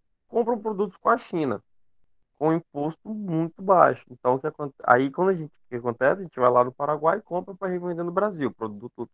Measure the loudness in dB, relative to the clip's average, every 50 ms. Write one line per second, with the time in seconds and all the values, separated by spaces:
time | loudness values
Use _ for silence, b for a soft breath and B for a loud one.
0 | _ _ _ _ _ _ -2 -2 0 0 -2 -2 -4 -6 -4 -4 -4 -4 -6 _
1 | 0 0 0 0 0 -4 -4 -2 0 0 -2 -4 -8 _ _ _ _ _ _ _
2 | _ _ _ _ _ _ _ -2 0 0 0 0 -2 _ -8 -6 -6 -6 -6 _
3 | -12 -12 -10 -8 -6 -4 -2 -2 -2 -4 -6 -4 0 4 6 6 6 6 4 2
4 | -6 -20 -12 -4 0 0 0 0 0 -6 -8 -8 -10 -10 -10 -4 2 4 4 6
5 | 4 2 -2 0 0 0 0 -2 -4 -10 _ _ _ -10 -10 -6 -4 -4 -2 0
6 | 2 2 2 0 -2 -10 -4 2 2 4 6 4 4 2 0 -6 -4 -4 -2 0
7 | 0 0 0 0 -2 -6 -6 -6 -6 -8 -10 -8 -6 -4 -4 -4 -4 -6 -6 -6
8 | -6 -4 -2 -2 -2 -2 -2 -2 -4 -4 -4 -6 -10 -10 -10 -10 -14 -14 _ -12
9 | -14 -12